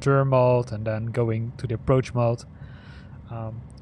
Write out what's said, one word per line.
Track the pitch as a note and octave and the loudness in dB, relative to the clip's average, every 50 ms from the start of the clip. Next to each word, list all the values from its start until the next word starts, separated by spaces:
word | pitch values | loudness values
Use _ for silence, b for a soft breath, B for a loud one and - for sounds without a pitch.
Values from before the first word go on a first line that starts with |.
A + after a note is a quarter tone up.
turn | - C#3 C#3 C#3 C3+ C3+ | 2 4 4 4 4 4
mode | C3 B2+ B2+ B2 B2 B2 B2 B2 | 4 6 6 6 6 4 2 -2
and | A2+ G#2 A2 | -4 -4 -4
then | A2+ A2 A2 A2+ | -2 -2 -2 -4
going | A#2 A2+ B2 A#2+ A2+ A2 A2+ A2+ A#2 - | -2 0 0 0 2 0 -2 -2 -6 -6
to | - - | -6 -6
the | A2 A2+ | -4 -4
approach | A2 - - C3+ C3 B2+ - - | -2 2 4 4 4 2 2 0
mode. | A#2+ A#2+ - E2 - - - B B B B B B B B B B B B B B - - | 2 2 2 2 0 -6 -12 B B B B B B B B B B B B B B -14 -12
Um, | A#2 A2+ A2+ A2 A2 A2+ - - - - | -10 -10 -8 -8 -10 -10 -12 -14 -16 -16